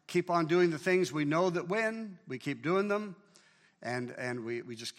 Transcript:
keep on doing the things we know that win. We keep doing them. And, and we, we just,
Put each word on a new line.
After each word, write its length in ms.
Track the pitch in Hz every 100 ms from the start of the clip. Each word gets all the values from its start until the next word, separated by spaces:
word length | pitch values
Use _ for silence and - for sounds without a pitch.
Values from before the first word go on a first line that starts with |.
| -
keep 240 | 180 175
on 160 | 170 156
doing 240 | 180 175
the 80 | 156
things 340 | 190 185 175
we 120 | 151
know 260 | 147 160 185
that 160 | 175 165
win. 500 | 214 220 226 214 180 -
We 100 | 131
keep 240 | 143 127
doing 240 | 143 190 208
them. 300 | 208 208 170 _ - _ _ _ _ 117
And, 280 | 123 123 -
and 300 | 123 123 113
we, 160 | 120
we 120 | 117
just, 200 | 113 117